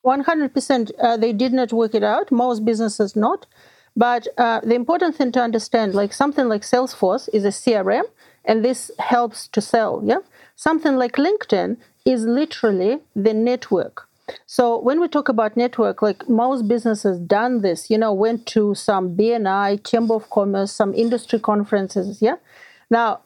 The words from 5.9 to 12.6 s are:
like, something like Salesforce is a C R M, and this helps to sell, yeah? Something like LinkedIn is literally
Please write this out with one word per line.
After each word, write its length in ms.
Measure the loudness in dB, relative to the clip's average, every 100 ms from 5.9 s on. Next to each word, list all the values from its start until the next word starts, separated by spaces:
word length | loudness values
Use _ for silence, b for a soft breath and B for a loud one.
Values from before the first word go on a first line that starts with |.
| 0
like, 160 | 0
something 360 | 0 0 2 0
like 140 | 0
Salesforce 640 | 0 0 0 0 0 0 0
is 120 | 0
a 60 | 0
C 240 | 0 0
R 160 | 0 2
M, 140 | 0 -2 _ b b
and 200 | 0 2
this 280 | 2 0 -6 -8
helps 480 | 0 0 0 -6 -8
to 120 | -4
sell, 400 | 0 0 0 -2
yeah? 160 | -2 -2 -4 b b
Something 420 | b -2 0 2 0
like 200 | 0 0
LinkedIn 640 | 0 0 -2 -2 -2 -6 b b
is 180 | 0 0
literally 800 | 0 0 -2 -2